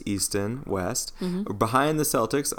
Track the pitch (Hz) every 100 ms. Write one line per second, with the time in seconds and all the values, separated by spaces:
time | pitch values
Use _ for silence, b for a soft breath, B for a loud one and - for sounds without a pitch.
0 | - 101 - 101 104 123 - 95 92 123
1 | - - 185 180 208 104 113 131 147 156
2 | 147 139 113 139 143